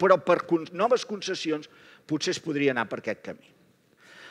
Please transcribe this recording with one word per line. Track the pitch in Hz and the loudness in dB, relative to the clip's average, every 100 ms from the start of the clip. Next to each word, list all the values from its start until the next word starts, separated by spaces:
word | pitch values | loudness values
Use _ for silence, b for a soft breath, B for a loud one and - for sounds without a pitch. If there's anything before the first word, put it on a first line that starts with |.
Però | 190 185 | 4 4
per | - 170 - | 6 2 2
con-, | 165 151 | -2 -2
noves | 175 226 240 - | -2 2 2 0
concessions | 202 180 180 165 151 - b b b - | -10 -8 -6 -4 -4 -6 b b b -6
potser | 151 185 | -4 -2
es | 165 | -4
podria | 165 143 143 | -4 0 0
anar | 123 107 | 0 -4
per | 117 | -6
aquest | 110 98 - | -6 -8 -10
camí. | 82 _ _ _ _ _ _ B B B | -16 _ _ _ _ _ _ B B B